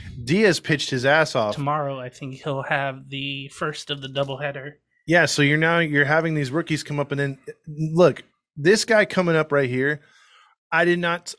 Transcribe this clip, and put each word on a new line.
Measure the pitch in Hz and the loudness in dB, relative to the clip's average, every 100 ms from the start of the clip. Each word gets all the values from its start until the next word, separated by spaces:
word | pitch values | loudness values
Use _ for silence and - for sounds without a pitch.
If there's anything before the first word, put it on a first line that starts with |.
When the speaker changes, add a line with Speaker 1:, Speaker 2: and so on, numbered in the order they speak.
| 92 127 | -16 -10
Speaker 1:
game. | |
Diaz | 117 180 214 160 | -2 2 4 2
pitched | - 147 - | 0 -2 -2
his | 131 | -2
ass | 131 156 151 131 | 2 4 4 0
off. | 107 | -2
Speaker 2:
Tomorrow, | 107 139 151 139 135 | -2 -4 -4 -4 -8
I | 127 | -12
think | - 139 131 | -14 -14 -12
he'll | 151 135 | -8 -6
have | 127 147 139 135 135 | -4 -4 -4 -8 -12
the | 135 139 139 135 | -10 -8 -10 -12
first | - 160 147 - | -8 -8 -8 -10
of | 143 | -10
the | 135 | -8
doubleheader. | 135 139 135 147 143 139 - _ _ - | -6 -4 -4 -8 -8 -14 -18 _ _ 2
Speaker 1:
Yeah, | 170 151 | 4 4
so | - | 4
you're | 143 151 | 2 4
now, | 165 170 | 2 2
you're | 165 143 139 | 2 2 2
having | 156 165 | 2 2
these | 156 135 | -2 -2
rookies | 151 160 151 | -4 -2 -4
come | - 147 | -4 -4
up, | 139 | -4
and | 143 | -2
then, | 139 131 - - - | -4 -6 -14 -20 -14
look, | 147 156 160 165 120 - _ _ - | -6 -2 4 4 4 -8 _ _ -2
this | 147 220 - | 2 4 4
guy | 214 | 2
coming | 202 - 175 160 | 2 2 2 2
up | 156 | 2
right | 143 131 | 2 0
here, | 127 139 147 _ _ _ _ _ _ - | 0 0 -2 _ _ _ _ _ _ -4
I | 165 | 0
did | 175 175 | 2 2
not, | 175 175 - | 0 -4 -8